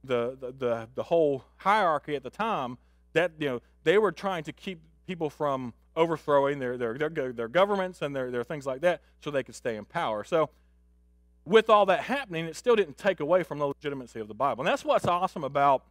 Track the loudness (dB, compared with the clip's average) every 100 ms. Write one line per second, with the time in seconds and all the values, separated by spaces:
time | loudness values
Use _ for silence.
0 | -2 -2 -2 -6 -12 -6 -2 -2 -4 -8
1 | 0 2 2 0 -8 _ 0 2 2 0
2 | -2 -8 -8 -6 -4 -2 -6 -10 _ _
3 | _ 0 0 -2 -4 -4 _ _ 2 4
4 | 4 0 -6 -4 -8 -10 -12 -12 _ _
5 | -10 -6 -6 -2 -2 -2 -6 -12 _ 0
6 | 2 2 2 4 4 0 -4 -2 -4 -2
7 | -4 -2 -6 -6 -2 2 2 2 -4 -6
8 | -6 -4 -4 -4 -6 -8 -6 0 0 0
9 | _ _ -6 -4 -6 -8 -6 -6 -8 -6
10 | -4 -4 -2 0 0 _ _ _ _ _
11 | _ _ _ _ 4 4 6 4 6 2
12 | 0 -4 -4 -6 -6 -6 2 2 2 -2
13 | -2 -2 2 0 0 -4 -4 -4 -8 -8
14 | -10 -12 -12 -2 -2 0 -2 -2 2 2
15 | 2 0 -2 -4 -4 2 4 4 _